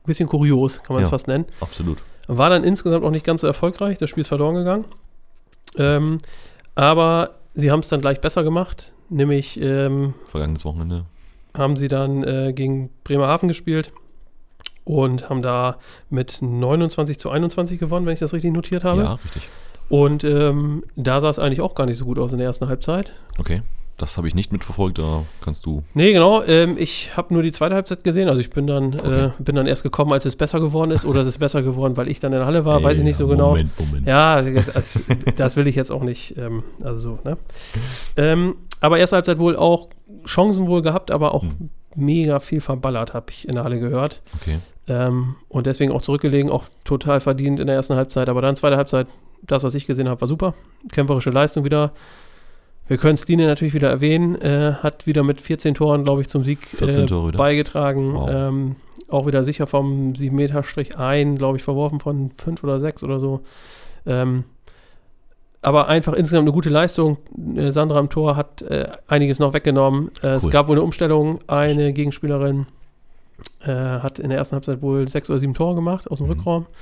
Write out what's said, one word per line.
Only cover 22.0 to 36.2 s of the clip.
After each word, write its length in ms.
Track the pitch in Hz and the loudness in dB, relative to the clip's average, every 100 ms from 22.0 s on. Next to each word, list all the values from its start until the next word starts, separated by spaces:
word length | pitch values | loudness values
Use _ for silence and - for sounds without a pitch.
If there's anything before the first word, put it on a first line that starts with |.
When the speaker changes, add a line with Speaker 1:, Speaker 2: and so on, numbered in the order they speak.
| 120 | -2
Speaker 1:
gut 120 | 123 | -2
aus 140 | 123 | -2
in 60 | 123 | -2
der 80 | 123 | -2
ersten 220 | 120 131 | -2 -4
Halbzeit. 440 | 127 - 175 202 - - - | -2 -2 -2 -4 -10 -8 -4
Speaker 2:
Okay, 220 | - 85 - - - - | 0 0 -2 -4 -6 -8
das 180 | 76 - | -8 -4
habe 100 | 82 | -2
ich 80 | |
nicht 160 | 82 - | 0 -2
mitverfolgt, 480 | 101 - - 95 - | -4 -6 -2 -2 0
da 240 | 78 78 78 - | -2 -2 -6 -8
kannst 220 | - 76 - | -8 -8 -6
du 180 | 76 73 | -6 -4
Speaker 1:
Nee, 180 | 147 185 | 2 6
genau, 280 | 196 175 220 | 6 6 6
ähm, 340 | - 165 170 175 | 6 4 4 0
ich 380 | 165 - - - | -4 -6 -8 -8
hab 140 | - | 0
nur 120 | 170 | 0
die 100 | 165 | 0
zweite 220 | - 160 | 0 0
Halbzeit 280 | 190 190 180 | 0 -2 -4
gesehen, 260 | 185 170 185 | 0 2 2
also 120 | 123 | 2
ich 80 | 123 | 0
bin 160 | - 143 | -2 -2
dann, 280 | 139 135 139 | 0 -2 -2
Speaker 2:
Okay. 280 | 135 131 135 | 0 2 2
Speaker 1:
äh, 40 | - | 0
bin 120 | 131 139 | -2 0
dann 100 | 135 | 2
erst 160 | 135 | 0
gekommen, 300 | 147 - 147 | -2 0 2
als 120 | 139 | 2
es 120 | 135 - | 0 -2
besser 220 | 147 165 | -2 0
geworden 320 | 156 156 160 | 0 2 2
ist, 140 | 160 | 2
oder 160 | 147 135 | 2 2
es 60 | 131 | 0
ist 120 | - | 0
besser 240 | 143 147 | 0 0
geworden, 340 | 131 127 135 123 | 0 0 0 0
weil 100 | 127 | -4
ich 100 | 147 | -4
dann 140 | 139 | -2
in 60 | 131 | 0
der 80 | 131 | 2
Halle 180 | 165 | 2
war, 180 | 156 151 | 4 4
weiß 120 | 139 151 | 4 4
ich 60 | |
Speaker 2:
Ey, 40 | 147 | 2
Speaker 1:
nicht 60 | 143 | 2
so 80 | 143 | 2
Speaker 2:
ja, 40 | |
Speaker 1:
genau. 140 | 139 143 | 4 6
Speaker 2:
Moment, 200 | 82 76 - | 6 2 0
Moment. 280 | 76 71 69 | -2 0 4
Speaker 1:
Ja, 320 | 135 156 151 | 6 6 4
das, 560 | 131 131 95 - - 110 - 127 | 4 2 2 0 -2 -4 0 0
<laughs> 200 | - - | 0 0
das 200 | 131 147 | 2 2
will 100 | 143 | 2
ich 100 | 135 | 0
jetzt 160 | 131 | -2
auch 100 | 131 | -4
nicht, 340 | 123 120 | -4 -6